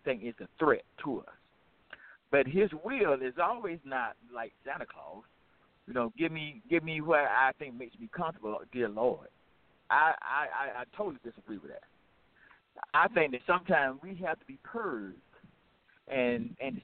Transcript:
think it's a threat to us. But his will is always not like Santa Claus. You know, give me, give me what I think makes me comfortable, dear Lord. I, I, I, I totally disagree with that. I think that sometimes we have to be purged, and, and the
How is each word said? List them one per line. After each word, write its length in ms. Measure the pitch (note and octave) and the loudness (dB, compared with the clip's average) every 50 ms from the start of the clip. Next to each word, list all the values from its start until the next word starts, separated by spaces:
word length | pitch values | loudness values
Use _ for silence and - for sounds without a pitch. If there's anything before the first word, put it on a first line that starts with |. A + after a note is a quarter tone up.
| - | -2
think 180 | C#3+ C3 A2 | -4 -4 -2
it's 180 | G2 A#2+ A#2 - | -6 -8 -10 -10
a 80 | G2+ - _ - | -14 -16 _ 2
threat 260 | D#3+ D3 B2 - - _ _ - - | 4 4 4 4 2 _ _ -8 -6
to 160 | D3 B2 F#2 | -4 -4 -4
us. 140 | - - - _ _ _ _ _ _ _ _ _ _ _ - - - - - _ _ _ | -6 -12 -18 _ _ _ _ _ _ _ _ _ _ _ -20 -20 -20 -20 -20 _ _ _
But 160 | - C#3+ C3+ | 4 4 4
his 240 | C3 C#3+ F#3+ G#3+ G3+ D#3 D#3 E3 | 4 4 4 2 2 0 -4 -6
will 300 | A3 C4+ C4+ G3+ E3 C#3 | -4 0 2 4 4 4
is 200 | C3 C3 B2+ B2+ E3 | 2 2 -2 0 2
always 360 | F3 F#3 A#3+ A#3+ A3+ F3+ E3+ E3 - | 2 2 0 -2 -4 -6 -6 -8 -8
not 320 | C3+ C3+ C3 A#2+ A2 - - - A#2+ B2 | -6 -4 -2 -2 -4 -6 -10 -16 -14 -10
like 180 | A#2+ A#2 A2 - _ _ | -10 -10 -10 -12 _ _
Santa 220 | C3 C#3 C#3 B2 | -10 -8 -8 -10
Claus. 380 | - - - C#2+ D2 F3 G3+ - _ _ _ _ _ _ _ _ _ _ _ _ | -12 -14 -16 -16 -16 -16 -16 -18 _ _ _ _ _ _ _ _ _ _ _ _
You 80 | - B2 | -6 -2
know, 180 | B2+ A#2+ A#2 - - | -2 -2 -2 -2 -2
give 140 | D#3+ E3 | -2 -2
me, 280 | D#3+ D#3+ D#3 D3+ C#3+ A2+ - - | -2 -4 -8 -8 -10 -14 -2 0
give 160 | E3 E3+ D#3 | 0 0 0
me 160 | D#3+ D#3+ D#3 | 0 -4 -4
what 200 | D3+ D#3+ D#3+ D3 | 2 4 4 4
I 320 | C#3+ C3 G2+ B2 - - - - | 4 4 4 4 4 4 2 -2
think 160 | D3+ C#3 A#2+ | -8 -12 -10
makes 240 | A#2+ C3 A#2 - - | -12 -12 -14 -14 -16
me 100 | A#2 A2 - | -16 -12 -6
comfortable, 440 | - F3 D#3+ - - G#2+ G#2+ G#2+ - - - | -4 -4 -4 -4 -6 -6 -6 -6 -6 -8 -6
dear 160 | - B2+ A#2+ G#2+ | -2 -2 -2 0
Lord. 400 | G#2 G#2+ A#2 B2+ G#2+ - - - _ _ _ _ _ _ _ _ _ _ _ - | 0 0 2 2 0 0 -6 -14 _ _ _ _ _ _ _ _ _ _ _ 2
I, 220 | - C#3 D#3 D#3+ D3+ - | 4 6 6 4 2 0
I, 260 | - - B2+ C#3+ D3+ | -4 -4 -2 -2 -2
I, 340 | - D#2+ A2+ C#3 C3+ G#2+ B2 | -2 -4 -4 -6 -6 -6 -8
I 40 | B2 A#2+ - | -10 -10 -8
totally 220 | - G#3 F#3+ D3 B2 - | -6 -6 -6 -6 -8 -12
disagree 340 | A#2+ A2 - - - A2 G2 | -16 -16 -14 -12 -12 -12 -12
with 120 | D2 C#2+ | -12 -14
that. 140 | - - - _ _ _ _ _ _ _ _ _ _ _ - - - _ _ _ _ - - - | -16 -16 -18 _ _ _ _ _ _ _ _ _ _ _ -20 -20 -20 _ _ _ _ -12 -8 2
I 160 | - D3+ E3+ G3 | 4 4 4 6
think 240 | - F3+ D#3 C#3+ | 6 4 4 4
that 80 | B2+ B2 - | 2 -2 2
sometimes 520 | - F3 F3+ F3+ - F3+ D3+ C#3 C3 C3 C#3 | 2 2 2 4 4 4 4 4 2 0 -4
we 120 | - F#3 G3 | -10 -12 -10
have 220 | E3+ F#3 E3 D#3+ - | -6 -4 -4 -4 -4
to 60 | _ | _
be 140 | - C3+ - | -14 -20 -18
purged, 540 | - - - A#3 A3 F#3 C#3 A2+ G2+ F#2+ F2+ F2 _ _ _ _ - - _ _ _ _ _ _ _ _ _ _ _ - | -16 -10 -8 -6 -4 -4 -4 -4 -6 -10 -12 -16 _ _ _ _ -20 -20 _ _ _ _ _ _ _ _ _ _ _ -4
and, 460 | C3+ C3 B2 B2 A#2+ A#2 A#2 - - - | -2 0 2 2 0 0 -4 -6 -8 -8
and 160 | B2+ C3+ B2 | -8 -8 -8
the 60 | - | -10